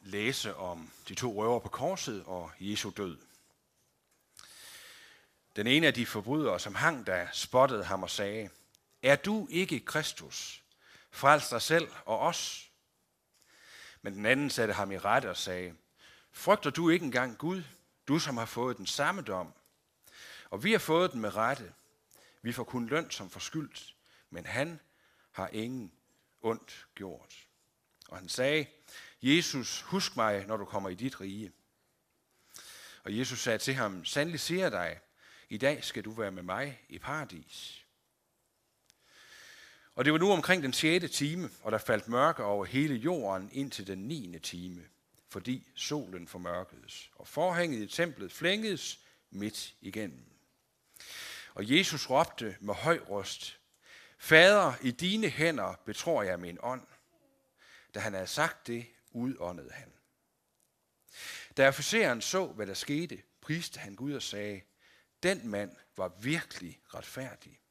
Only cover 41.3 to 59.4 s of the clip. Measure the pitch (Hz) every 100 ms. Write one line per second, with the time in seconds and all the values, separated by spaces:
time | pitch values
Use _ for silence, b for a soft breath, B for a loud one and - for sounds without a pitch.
41.3 | 170 143 - 110 107 - 110 104 120 147
42.3 | 160 104 104 92 123 151 127 135 175 104
43.3 | 95 98 135 139 113 95 95 104 160 95
44.3 | 85 - 90 90 87 82 _ _ _ _
45.3 | 98 90 131 - - - 147 101 92 85
46.3 | 92 90 87 95 60 - - - _ -
47.3 | - 180 175 175 123 101 - 170 131 95
48.3 | - 165 202 220 175 - - b b b
49.3 | 95 104 - - - - 101 104 65 -
50.3 | _ _ _ _ _ _ B B B B
51.3 | B B - 107 147 190 151 - 131 170
52.3 | - 110 92 101 101 127 170 - 101 95
53.3 | - - - _ _ B B B B -
54.3 | 160 180 208 170 120 131 120 180 214 214
55.3 | 131 160 143 95 92 - 107 175 147 101
56.3 | 90 87 87 120 127 - - _ _ _
57.3 | _ _ _ B B B 104 107 98 92
58.3 | - 160 - - 117 117 _ _ 117 123
59.3 | 131